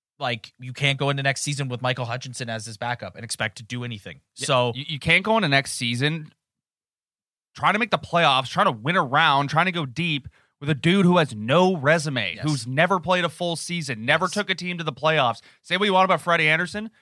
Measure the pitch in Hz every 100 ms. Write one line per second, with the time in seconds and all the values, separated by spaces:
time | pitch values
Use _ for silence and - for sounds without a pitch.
0 | _ _ 135 117 - _ 127 127 143 135
1 | 139 139 139 131 - 143 131 123 127 127
2 | 120 123 131 120 117 113 110 110 120 120
3 | 98 - 113 - 110 - 110 123 120 110
4 | 92 131 _ - - 131 123 117 - 143
5 | - 175 190 226 175 139 131 - 120 120
6 | 143 165 156 _ _ _ _ _ _ _
7 | _ _ _ _ _ - 151 202 233 170
8 | - 170 160 131 123 180 202 120 123 185
9 | 143 139 160 139 143 151 180 175 143 117
10 | 170 147 - - _ _ 143 147 165 196
11 | 175 180 147 110 110 156 185 185 135 165
12 | 151 127 98 82 143 143 113 135 180 190
13 | 170 180 170 - 175 165 - 175 139 113
14 | 120 160 180 208 196 185 180 175 156 131
15 | 156 156 127 110 - _ - 180 208 185
16 | 185 170 175 170 156 160 175 208 220 -